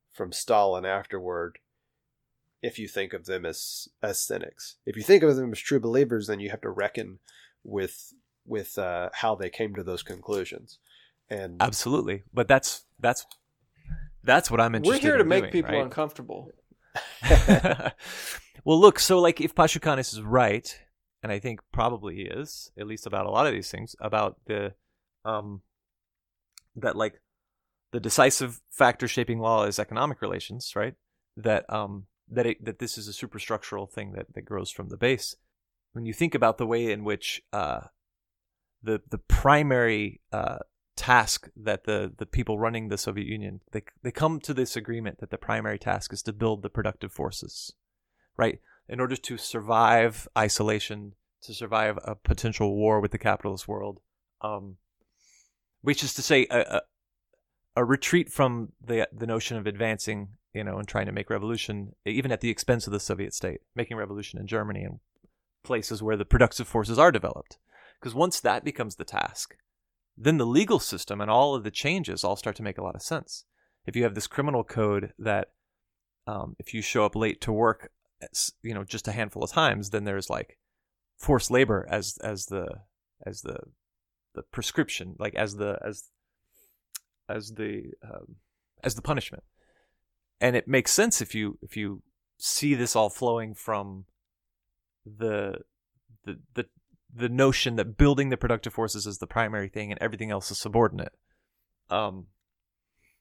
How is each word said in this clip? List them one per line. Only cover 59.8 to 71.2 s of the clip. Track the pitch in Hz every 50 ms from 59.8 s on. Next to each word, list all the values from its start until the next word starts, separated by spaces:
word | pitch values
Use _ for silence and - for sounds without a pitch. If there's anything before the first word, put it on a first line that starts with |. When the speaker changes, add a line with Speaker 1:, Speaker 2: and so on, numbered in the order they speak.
| 113 113 110 104 - 107 107 101 101 98 - - _ _ -
Speaker 2:
you | 107 107
know, | 98 98
and | 98 104
trying | - - 104 104
to | 101
make | 98 101 101 -
revolution, | 110 101 101 110 117 110 - - 104 101 101 98 - _ -
even | 107 110 127 131 131
at | 120 -
the | - 117
expense | 107 - - - 120 117 -
of | 98 101
the | 101
Soviet | - - 98 92 98 - -
state, | - - 90 73 - _ _ -
making | 123 113 - 120
revolution | 110 104 98 101 104 101 - - 110
in | 104
Germany | 101 113 110 107 107 98 98 95
and | 95 87 - _ _ _ _ _ _ _ _ _ _ _ _ -
places | - 127 113 104 - 117 104 107
where | 107 110
the | 101 101
productive | - - 120 123 110 - - 120
forces | - - 113 104 107 117 127
are | 156 180
developed. | 143 104 - - - - - - - _ _ _ _ - - - _ -
'Cause | - 123 110
once | 135 175 185 - -
that | - 113 104 120 -
becomes | 147 - - 120 104 -
the | - 85
task, | - - - - - - - - - - _ _ _ _ _ _ _ _ _ _ _ _
then | - 110 143 165
the | 147 120
legal | 117 123 160 214 196 220 147
system | - - 101 87 - - 101 101